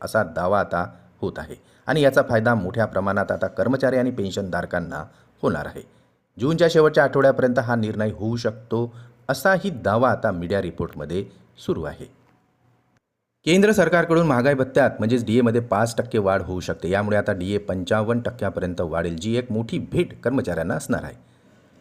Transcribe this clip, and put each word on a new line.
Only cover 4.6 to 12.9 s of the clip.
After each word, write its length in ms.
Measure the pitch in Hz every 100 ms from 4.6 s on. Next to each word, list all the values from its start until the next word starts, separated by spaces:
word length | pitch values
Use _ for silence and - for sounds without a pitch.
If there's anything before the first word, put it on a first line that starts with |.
| 85 90 80 - 76 _ _ _
होणार 240 | 135 78 -
आहे. 320 | - - _ _ _ _ -
जूनच्या 280 | 131 165 165
शेवटच्या 320 | 165 156 151
आठवड्यापर्यंत 560 | 139 139 135 123 127 127
हा 160 | 120 117
निर्णय 360 | 110 104 107
होऊ 240 | 87 107 117
शकतो, 600 | 117 113 - 113 120 - - _ -
असाही 400 | 139 196 185 196
दावा 420 | 123 95 110 127
आता 200 | 104 110
मीडिया 300 | 87 87 98
रिपोर्टमध्ये 640 | 90 - 82 76 73 90 - - _ _ -
सुरू 180 | 175
आहे. 220 | 147 - - _ _ _ _ _ _ _ _